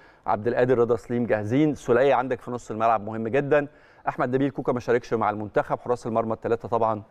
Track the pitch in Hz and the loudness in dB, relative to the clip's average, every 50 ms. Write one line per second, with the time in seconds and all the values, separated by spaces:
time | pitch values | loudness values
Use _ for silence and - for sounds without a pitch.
0 | - - _ _ _ - 110 107 107 120 120 131 127 127 131 113 120 113 120 110 | -20 -20 _ _ _ -4 -4 -2 -2 -2 0 2 2 4 4 4 4 2 2 0
1 | - - 123 120 120 101 117 107 104 104 120 139 156 156 139 - - - 123 117 | -2 -4 -4 -2 0 0 0 -2 0 0 2 2 2 2 0 -2 0 2 4 4
2 | 135 143 131 117 127 131 127 113 - - 123 120 - - 117 110 113 117 113 107 | 6 4 4 2 0 -2 -6 -6 -6 -8 -10 -10 -10 -10 -4 0 2 2 2 2
3 | 101 104 110 113 113 110 107 139 147 139 151 147 147 143 - - - _ _ - | 0 -4 -6 -6 -4 -2 0 0 2 2 2 2 2 0 -6 -18 -20 _ _ -10
4 | - - - - 147 127 123 131 139 139 - - 135 - 135 123 117 - 117 123 | -8 -8 -4 -2 -2 0 0 0 0 0 -2 -2 -2 -2 -2 -2 0 0 0 0
5 | - - 127 113 110 104 107 104 107 101 - 147 143 - 147 - - - 123 120 | 0 -2 -2 0 0 0 -2 -2 -6 -2 -2 -2 -2 -2 -4 -6 -2 -4 -4 -4
6 | - 123 110 113 113 113 110 - - 110 117 113 - 101 120 113 113 110 110 107 | -2 -2 -2 -2 0 -2 -4 -4 -2 -2 -2 -2 -2 -2 0 0 2 0 0 -2
7 | 104 - | -6 -12